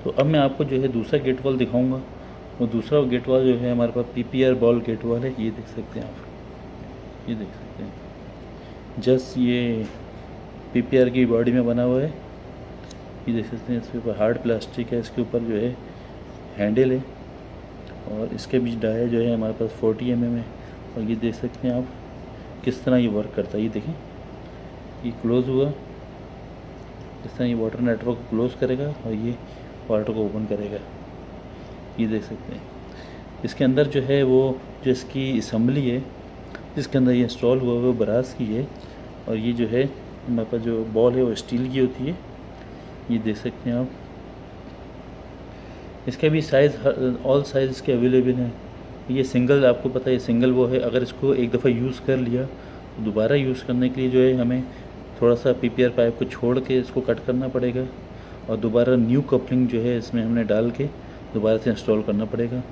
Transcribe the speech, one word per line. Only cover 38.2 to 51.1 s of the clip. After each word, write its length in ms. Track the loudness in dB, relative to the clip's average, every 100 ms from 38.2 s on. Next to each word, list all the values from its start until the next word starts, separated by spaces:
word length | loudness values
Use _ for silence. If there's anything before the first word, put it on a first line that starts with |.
| 0 -4
की 80 | -2
है, 220 | -2 -4 -8 -16 -16 -16 -14 -4
और 100 | -2
ये 160 | 0
जो 140 | 2 2
है 160 | 2 2 -2 -14 -12 -2
हमारे 200 | -2 0
पास 100 | -2
जो 220 | 0 -2 0
ball 280 | 6 6
है 100 | 6
वो 120 | 2 0
steel 340 | -2 -2 0
की 80 | 2
होती 260 | 2 2 -4
है, 120 | -6 -10 -16 -16 -16 -16 -16 -16 -16 -2
ये 60 | 0
देख 180 | 0 -2
सकते 320 | -4 -6 -4
हैं 80 | -2
आप। 120 | -2 -6 -16 -16 -16 -16 -16 -16 -16 -16 -16 -16 -16 -16 -16 -16 -16 -16 -16 -14 -16 -10 -8
इसका 220 | 0 2
भी 120 | 2
size 340 | 4 6 6 6
हर, 400 | 0 2 0 0
all 200 | 2 2
size 360 | 4 0 0 -2
के 100 | 0
अवेलेबल 420 | 4 6 6 6
हैं। 200 | 2 0 -4 -14 -16 -16 -14 -4
ये 120 | 0
single, 420 | 2 2 6 8 8
आपको 240 | 6 2
पता 200 | 0 2
है 80 | 2
single 320 | 2 4 6
वो 140 | 6 4
है, 140 | 4
अगर 240 | 2 0
इसको 300 | 0